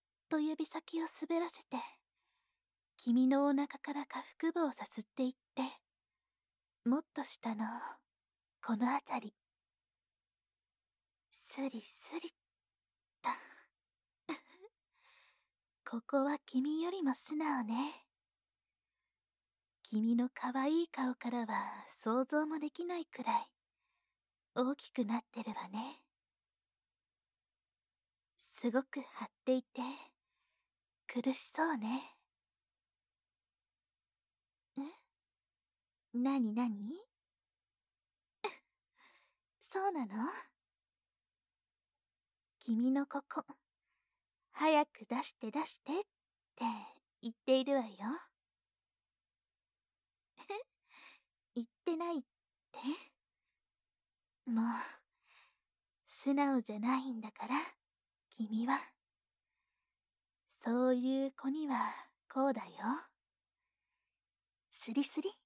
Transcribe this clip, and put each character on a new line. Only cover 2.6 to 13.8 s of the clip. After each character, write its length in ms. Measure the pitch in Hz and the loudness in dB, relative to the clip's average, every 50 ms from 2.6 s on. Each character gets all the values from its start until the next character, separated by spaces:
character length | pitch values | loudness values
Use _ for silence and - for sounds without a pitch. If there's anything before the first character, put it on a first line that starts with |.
| _ _ _ _ _ _ _ | _ _ _ _ _ _ _
君 320 | - - 247 233 254 254 262 | -4 2 4 6 6 8 8
の 160 | 277 277 285 | 6 6 6
お 60 | 285 | 6
腹 260 | 285 277 285 - - - | 6 4 2 0 -4 -8
か 140 | - 294 | -8 -6
ら 140 | 285 294 277 | -4 -4 -6
下 180 | - - 269 - - - - | -6 -8 -8 -10 -10 -6 -2
腹 120 | - 330 | 0 0
部 120 | - 349 330 | 2 2 2
を 80 | 277 | 2
さ 140 | - - 208 | 0 -2 -6
す 160 | - - - | -8 -6 -8
っ 20 | 208 | -8
て 200 | - _ - 262 | -6 _ 0 0
い 40 | 254 | 0
っ 60 | - _ _ _ _ | -2 _ _ _ _
て、 80 | - 262 262 - - _ _ _ _ _ _ _ _ _ _ _ _ _ _ _ _ _ _ _ _ - | -2 -2 -2 -4 -10 _ _ _ _ _ _ _ _ _ _ _ _ _ _ _ _ _ _ _ _ 0
も 160 | 233 254 302 | 2 2 2
っ 40 | - _ | 0 _
と 100 | - 294 | -6 -6
下 320 | 269 - - - - 226 220 | -6 -4 -6 -6 -4 -4 -4
の、 120 | 208 220 220 233 233 - - - - _ _ _ _ _ _ _ _ _ _ _ _ | -2 -4 -4 -4 -6 -8 -10 -10 -12 _ _ _ _ _ _ _ _ _ _ _ _
こ 140 | - - 233 | -2 0 2
の 200 | 208 240 247 277 | 2 4 2 2
あ 60 | 277 | 0
た 160 | - - - 247 | 0 -2 -4 -4
り。 180 | - 208 - _ _ _ _ _ _ _ _ _ _ _ _ _ _ _ _ _ _ _ _ _ _ _ _ _ _ _ _ _ _ _ _ _ _ _ _ _ _ _ | -4 -6 -12 _ _ _ _ _ _ _ _ _ _ _ _ _ _ _ _ _ _ _ _ _ _ _ _ _ _ _ _ _ _ _ _ _ _ _ _ _ _ _
ス 380 | - - - - - 277 269 269 | -8 -6 -4 -4 -2 -2 -2 -4
リ 140 | 240 226 | -4 -6
ス 360 | 214 - - - - - 302 330 | -8 -8 -6 -6 -6 -6 -6 -6
リ 100 | - 330 | -8 -8
っ 40 | - _ _ _ _ _ _ _ _ _ _ _ _ _ _ _ _ _ | -12 _ _ _ _ _ _ _ _ _ _ _ _ _ _ _ _ _
と。 80 | - - - - - - - - - _ _ _ | -4 -2 -2 -2 -6 -14 -20 -20 -20 _ _ _